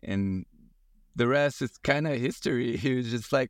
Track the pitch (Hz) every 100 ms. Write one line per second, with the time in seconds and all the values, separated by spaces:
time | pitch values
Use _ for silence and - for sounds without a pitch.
0 | - 98 98 92 87 - - _ _ _
1 | _ - 120 139 143 - 131 - - 143
2 | 156 135 123 - - 120 120 113 127 127
3 | 120 120 - 139